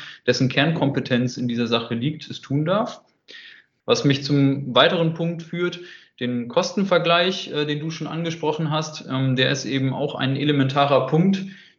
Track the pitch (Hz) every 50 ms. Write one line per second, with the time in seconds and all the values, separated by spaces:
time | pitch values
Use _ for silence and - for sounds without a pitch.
0 | - - - - _ - 123 - 135 127 - - 139 165 165 156 147 135 131 131
1 | - - 131 120 123 127 - 143 127 120 117 117 120 113 117 113 113 - 117 117
2 | 123 151 156 156 - - - - - - 135 147 156 165 190 214 226 - - -
3 | _ _ _ _ _ _ - - - - - - _ _ _ _ _ - 120 113
4 | - 143 135 135 - - 143 143 139 139 135 139 139 131 117 123 143 175 185 170
5 | 165 165 165 - 170 170 170 160 - - - 175 175 175 175 175 - - - -
6 | - _ _ - 127 120 123 120 117 120 - 170 185 185 - 208 190 196 185 170
7 | 170 165 170 175 180 190 190 - - - 143 147 151 147 147 151 156 160 160 -
8 | 156 - - 160 170 165 160 - - 151 151 165 160 147 156 156 160 - - -
9 | - - 131 131 135 131 127 127 131 131 139 135 - - 135 135 135 135 127 -
10 | 143 - - - 135 135 135 135 147 151 147 139 131 131 135 143 143 143 139 120
11 | - - 151 160 185 196 196 - - - - - - - _